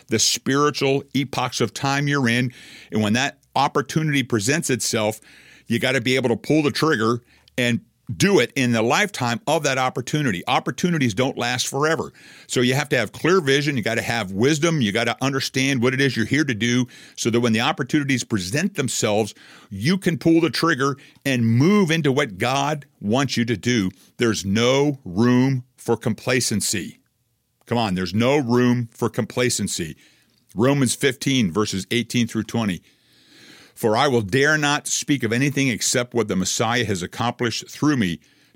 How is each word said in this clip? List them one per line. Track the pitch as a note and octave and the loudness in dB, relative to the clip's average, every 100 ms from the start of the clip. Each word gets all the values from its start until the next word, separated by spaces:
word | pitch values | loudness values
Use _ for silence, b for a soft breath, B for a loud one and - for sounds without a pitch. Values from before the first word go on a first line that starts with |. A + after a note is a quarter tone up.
| - | -4
the | A2 | 0
spiritual | - - - C#3 D3 - C#3 C3+ - | 0 -2 0 2 2 2 0 0 -2
epochs | C3+ C3+ - B2+ - | -4 -2 -2 -4 -2
of | A#2 | -4
time | - C3+ C#3 C#3+ | -2 -2 0 0
you're | C#3+ A#2+ | 0 2
in. | A#2+ B2+ B B B B | 2 0 B B B B
And | G#2+ | 0
when | G#2 | 2
that | A#2+ C#3 - _ - | 2 0 -4 _ 0
opportunity | C#3+ D3+ - D#3+ D#3 C#3 | 2 0 -2 -2 0 0
presents | B2 A2+ G#2 D#3+ D3 | 0 0 0 -2 0
itself, | A#2+ - A2+ G#2+ - B B B B - | -2 -2 0 -2 -2 B B B B -4
you | A#2 | -2
gotta | B2+ B2+ | 0 0
be | A#2 B2+ | 2 0
able | A#2+ | 2
to | G#2+ | -2
pull | - D#3 | 2 2
the | C#3+ | 2
trigger | - D#3 B2 A2 A#2+ b b b - | 0 0 2 0 -2 b b b -2
and | A#2+ A#2 - _ - E2+ | 0 -2 -6 _ -14 0
do | F#3+ F3+ | 4 4
it | A#2+ - | 2 0
in | B2 | 0
the | A#2 | 2
lifetime | A2+ E3 G#3 - A#2+ A#2 - | 2 2 0 -2 -4 -2 -2
of | D#3+ | 0
that | C#3+ C3 | 0 0
opportunity. | B2+ C3+ - D3+ C#3 F2 - | -2 -4 -4 -2 -2 -4 -2
Opportunities | C#3+ E3+ - F3 E3 B2 | -2 -2 -4 -2 0 0
don't | G2+ C3+ D3 | 0 -2 -2
last | A#2+ B2 - | -4 -2 -4
forever. | C3+ D3+ D3 D2 B B B B | -2 0 0 -4 B B B B
So | C3 | 0
you | B2 | 0
have | C3+ D3 | 0 0
to | C3+ | 0
have | G#2 | -2
clear | - D#3 F#3+ | -2 0 2
vision. | C#3 C#3 D3 C3+ | 2 0 0 -2
You | |
gotta | A2 A2+ | -2 -2
have | F#2+ A#2 F#2+ | -2 -4 -4
wisdom. | G2 C3 D3+ E3 D#3+ | 0 0 2 0 0
You | G#2 | 0
gotta | G#2+ A#2 A2 | 0 -2 -2
understand | C3 C3+ - C3+ C3+ C3+ | -2 -2 -4 -2 -2 0
what | B2 | 0
it | C3 | 2
is | C#3+ A2+ | 0 0
you're | G#2 | -2
here | C#3 | 0
to | D3 G#2+ | -2 -2
do | A#2 B2 B2 B B - | 0 0 -2 B B -6
so | B2 | -2
that | A#2 | 2
when | A#2+ | 2
the | A2 | 2
opportunities | C3 D#3+ C3+ D3+ C#3+ B2+ | 0 -2 -2 -2 0 -2
present | - G#2+ F2+ C#3 G3 | -2 -4 -2 -4 -2
themselves, | - B2+ - A2+ G#2 G#2 - B B B | -4 -4 -2 0 0 -2 -8 B B B
you | F#2+ C3 F#3+ | -4 -2 0
can | F#3 D#3 | -2 0
pull | E3 E3 | 2 4
the | D#3+ | 2
trigger | - E3 C3+ C#3 C3 B B | 0 0 0 -2 -4 B B
and | C#3 B2 A2+ | -2 2 4
move | A#2 D#3+ G#3 E3+ | 4 4 4 4
into | E3 C#3+ | 2 2
what | B2+ D3 F#2 | 0 -2 -2
God | A#2+ C3+ C#3 D3+ - _ | -2 0 -2 -4 -10 _
wants | G2+ B2 C#3+ - | -2 0 0 0
you | A#2 | -2
to | G2+ | -2
do. | A#2+ A#2+ F#2 - b - | 0 0 -2 -6 b 0
There's | A#2 G2 | 0 0
no | F#2+ G#2 A#2+ C3+ D3 C#3 F#2+ | 0 2 4 4 2 -2 -6
room | F2 A#2+ B2 C3+ C3 - _ | 2 4 4 4 0 -6 _
for | - A2+ | -2 -2
complacency. | B2 G#2 - B2+ - G#2 - G2 D2+ - _ _ _ _ _ _ - | -2 -4 -2 0 0 -2 -2 -4 -6 -14 _ _ _ _ _ _ -4
Come | A#2+ | -2
on, | A2 | 0
there's | F#2 F2+ G#2 | -2 -2 0
no | A#2+ D3+ | 2 2
room | A#2+ A#2+ B2 B2 A#2 | 2 2 4 2 -2
for | - A#2 | -4 -4
complacency. | - G#2 B2 B2 - G2 - E2 - b b b b b F2+ | -2 -4 -2 -2 -2 -4 -6 -8 -10 b b b b b 0
Romans | B2+ C#3+ B2 - | 2 2 0 0
fifteen, | C#3 B2+ D3 C3 G2 | -2 -2 -2 0 0
verses | F2 G#2+ F#2+ F#2+ | 0 -2 -4 -4
eighteen | A#2+ A#2 B2 A2+ | -4 -2 -2 -2
through | A2+ G2+ | -4 -4
twenty. | A#2 G#2+ E2+ B B B B B B B B B - | -4 -2 -4 B B B B B B B B B -4
"For | A2+ A2 | 0 2
I | D3 | 2
will | A#2+ | 0
dare | G2 C3 D3 D3+ | 0 2 2 2
not | D3 C#3+ - | 0 -2 -4
speak | - - C#3 | -6 -2 -2
of | A2+ | 0
anything | A#2 C#3+ C3+ C3+ | 0 0 0 -2
except | G2 - B2+ A#2+ | -2 -2 -2 -2
what | A#2+ G#2 | -2 0
the | F#2+ | -2
Messiah | F2+ - A2+ A#2+ | -2 0 0 0
has | G2 F#2 | -2 -4
accomplished | F2 - A#2 - A#2+ - - | -6 -4 -4 -2 -4 -4 -10
through | - D3+ C#3 | -2 0 2
me | F2+ E2 b b b | 0 -2 b b b